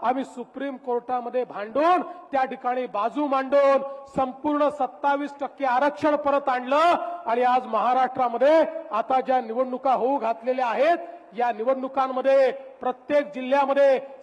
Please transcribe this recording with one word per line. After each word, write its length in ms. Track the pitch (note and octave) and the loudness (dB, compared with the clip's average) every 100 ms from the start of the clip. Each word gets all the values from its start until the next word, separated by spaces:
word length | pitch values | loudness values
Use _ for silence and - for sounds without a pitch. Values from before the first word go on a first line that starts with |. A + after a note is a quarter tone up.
आम्ही 220 | A3+ B3+ | -2 -2
सुप्रीम 520 | B3+ - A#3 C4+ C#4 C4 | -4 -10 -14 -10 -10 -8
कोर्टामध्ये 680 | B3+ A#3+ A#3+ B3+ A#3+ B3 | -4 -4 -4 -6 -4 -4
भांडून, 580 | A#3+ F#3 G#3+ A#3+ D#4+ F4+ - - - | -6 -8 -6 0 2 2 0 -12 -6
त्या 120 | C4+ | -2
ठिकाणी 420 | C4 B3 B3 B3+ B3+ | -2 -4 -4 -4 -4
बाजू 400 | G#3+ A3 C#4 D4 | -4 -4 -2 0
मांडून, 560 | C4+ C4+ C#4+ C#4 C4+ C4+ - - - | 0 2 4 4 4 0 -12 -8 -4
संपूर्ण 520 | C4 B3+ D4+ D4 C#4+ | -4 -4 -2 2 0
सत्तावीस 680 | - C4 - C#4 C#4+ C#4+ - | 0 -4 -2 -2 0 -4 -8
टक्के 240 | C4+ - | -10 -4
आरक्षण 520 | C4+ A#3+ C#4+ C#4+ D#4 D4 | -2 2 0 0 0 0
परत 320 | D4 C#4 C#4 | 0 0 0
आणलं. 460 | B3+ B3 C4 E4+ D#4+ - - - | -2 0 2 4 2 -2 -8 -4
आणि 160 | A#3+ | 0
आज 240 | B3 B3+ A#3+ | 2 2 0
महाराष्ट्रामध्ये 960 | A3 A3 B3+ B3+ C4+ B3 A#3 C4+ D#4+ D#4 - - | -2 0 2 0 0 -2 2 4 6 4 -2 -6
आता 280 | G#3+ A3+ C4 | -4 0 0
ज्या 200 | B3+ B3+ | 2 0
निवडणुका 520 | A3+ A3+ C4 B3 C4+ | -2 -4 -4 -2 0
होऊ 260 | A#3 A#3 C#4 | 0 2 0
घातलेल्या 480 | A3 A3+ A#3+ B3+ B3 | -2 -4 -4 -2 0
आहेत, 320 | G#3+ D4 E4+ E4+ - - G3 | 2 2 2 -2 -16 -12 -4
या 160 | A#3+ | -2
निवडणुकांमध्ये 960 | G#3+ A3+ C4+ B3 C4+ C4 C4 C4+ C4+ C4 | -2 -2 -2 -2 -2 -2 0 2 4 4
प्रत्येक 840 | - - - B3+ B3 - D4 D4 | 0 -10 -8 -6 -6 -2 0 0
जिल्ह्यामध्ये 640 | B3+ B3+ C#4 C#4 C#4 C#4 C4 - - | -6 -2 0 2 4 4 4 -2 -14